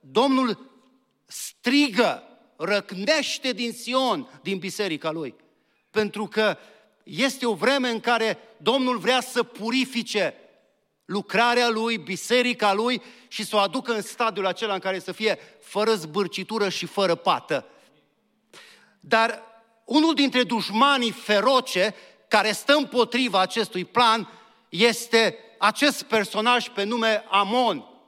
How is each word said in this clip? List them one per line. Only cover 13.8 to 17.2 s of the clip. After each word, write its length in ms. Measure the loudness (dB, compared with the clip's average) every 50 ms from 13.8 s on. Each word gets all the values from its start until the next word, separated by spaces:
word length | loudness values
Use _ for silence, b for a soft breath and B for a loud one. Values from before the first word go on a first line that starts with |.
| -4 -4 -4
în 80 | -4 -4
stadiul 440 | -8 -6 -2 -2 -2 -2 -2 -2
acela 280 | -2 -2 -2 -4 -4 -4
în 40 | -4
care 200 | -2 -4 -4 -4
să 140 | -6 -10 -10
fie 260 | -2 -2 -2 -2 B B B B B
fără 340 | B -8 -4 -2 2 2 0
zbârcitură 760 | 0 -2 -6 -4 -2 -2 -2 -4 -8 -10 -6 -4 -2 -2 -2
și 180 | -2 -4 -8
fără 280 | -6 -2 0 0 0 0
pată. 520 | 0